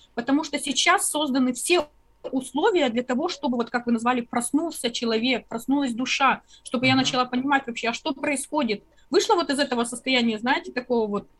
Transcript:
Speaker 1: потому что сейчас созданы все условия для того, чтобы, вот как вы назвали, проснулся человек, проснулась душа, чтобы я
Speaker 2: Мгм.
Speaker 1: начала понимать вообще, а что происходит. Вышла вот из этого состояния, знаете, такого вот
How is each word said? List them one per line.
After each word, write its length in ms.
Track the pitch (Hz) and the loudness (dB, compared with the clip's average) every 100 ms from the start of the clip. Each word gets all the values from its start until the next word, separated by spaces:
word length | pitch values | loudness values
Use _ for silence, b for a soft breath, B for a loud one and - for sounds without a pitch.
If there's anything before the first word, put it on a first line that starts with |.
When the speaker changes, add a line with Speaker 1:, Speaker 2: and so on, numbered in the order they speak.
| b | b
Speaker 1:
потому 300 | - 240 277 | -8 0 0
что 140 | 311 - | 0 -4
сейчас 500 | - 247 349 392 - | -2 0 4 4 2
созданы 420 | 294 302 262 254 | 0 0 2 0
все 360 | 247 - 349 294 _ _ _ - | 0 2 2 0 _ _ _ -6
условия 580 | 262 262 277 427 359 262 | -6 -4 0 2 4 2
для 120 | 226 | 0
того, 260 | 247 254 349 | -2 -2 -2
чтобы, 280 | - 285 240 | -2 -2 -2
вот 140 | 233 | -2
как 160 | 240 240 | -4 0
вы 60 | |
назвали, 280 | 233 233 247 | 0 2 0
проснулся 680 | 240 240 - 294 330 - 233 | -2 -4 0 0 -2 -4 -6
человек, 580 | 240 233 220 247 233 - | -2 -2 0 0 -2 -4
проснулась 440 | 233 247 285 277 | -8 0 0 0
душа, 480 | 226 254 - 269 208 b b | -2 -2 2 2 2 b b
чтобы 220 | - 240 262 | -6 0 2
я 60 | |
Speaker 2:
Мгм. 80 | 262 | 2
Speaker 1:
начала 240 | 254 254 | 2 0
понимать 420 | 247 254 269 277 269 | 0 0 2 0 0
вообще, 220 | 233 233 | -4 -4
а 40 | |
что 180 | 233 320 | -2 -4
происходит. 680 | 269 302 269 - 302 233 202 - b b | -4 -2 -2 -2 -2 0 -2 -6 b b
Вышла 240 | - 403 | 0 4
вот 160 | 392 330 | 2 2
из 80 | 269 | 0
этого 260 | 285 240 | 0 0
состояния, 540 | 240 247 262 254 233 214 | -2 -4 -2 2 2 0
знаете, 340 | 233 320 359 | 0 -2 -2
такого 340 | 254 247 233 214 | -10 -2 0 0
вот 200 | 202 - _ | -2 -6 _